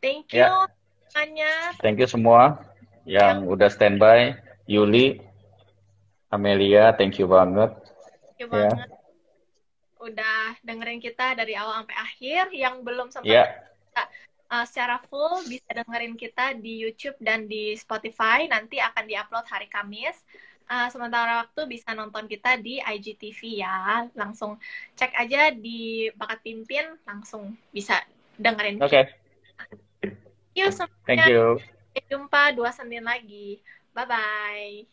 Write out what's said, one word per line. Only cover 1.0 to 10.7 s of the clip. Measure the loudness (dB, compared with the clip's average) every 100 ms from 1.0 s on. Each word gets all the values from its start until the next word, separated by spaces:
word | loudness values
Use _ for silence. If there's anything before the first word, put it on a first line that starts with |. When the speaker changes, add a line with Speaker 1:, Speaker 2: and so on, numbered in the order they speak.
| _
Speaker 1:
semuanya. | -6 -6 -4 -4 -4 -6 -4
Speaker 2:
Thank | -4 0
you | 0
semua | 2 6 8 8 4 -10 _ -20 _ -2
yang | 4 4 4 -2
Speaker 1:
Ya. |
Speaker 2:
udah | 4 4
standby. | 6 2 6 8 8 6 -2 -16 -20 -2
Yuli, | 2 4 6 4 0 -12 -20 _ _ _ _ _ _ _ _ _
Amelia, | -4 0 2 6 8 8 6
thank | 2 0
you | 4
banget. | 6 6 4 0 0
Speaker 1:
Thank | -20 -20 -20 _ _ _
you | -4
Speaker 2:
Ya. | 2 2
Speaker 1:
banget. | 2 -6 -18 _ _ _ _ _ _ _ _ _ _
Udah | -14 -6 -4 -2 -4 -8
dengerin | -14